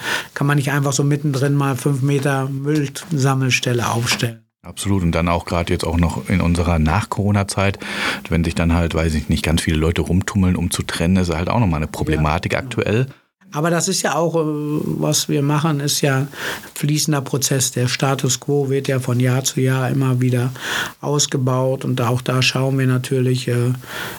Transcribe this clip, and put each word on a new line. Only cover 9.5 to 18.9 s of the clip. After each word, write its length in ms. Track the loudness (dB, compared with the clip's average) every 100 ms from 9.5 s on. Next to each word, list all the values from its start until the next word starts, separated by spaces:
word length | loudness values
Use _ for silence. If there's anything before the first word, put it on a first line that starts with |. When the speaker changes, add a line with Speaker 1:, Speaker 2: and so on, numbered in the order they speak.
| 0
Speaker 2:
viele 160 | 2 2
Leute 240 | 2 0
rumtummeln, 560 | 0 0 2 2 2 2
um 140 | 0
zu 120 | -2
trennen, 340 | -4 -2 2 2
ist 120 | 2
halt 220 | 0 0
auch 100 | 2
nochmal 200 | 2 0
eine 60 | -2
Problematik 680 | -4 -2 0 2 0 0
Speaker 1:
Ja, 60 | -2
genau. 100 | -2
Speaker 2:
aktuell. 360 | -2 0 0 0 -6 _ _ -10
Speaker 1:
Aber 160 | -4 0
das 180 | 0 0
ist 140 | -2
ja 140 | -2 0
auch, 180 | 0
äh, 100 | 0
was 840 | -2 -2 -4 -4 -2 -2 0 0 0
wir 140 | 0
machen, 380 | 2 2 0 0
ist 200 | -2 0
ja 160 | 0 0
ein 100 | -2 -6 -8 -8 -12
fließender 480 | -4 0 0 0 -2
Prozess. 480 | -2 -2 0 0 0
Der 180 | 0 -2
Status 520 | 0 0 0 -2 -2
quo 280 | 0 0 0
wird 200 | 0
ja 120 | 0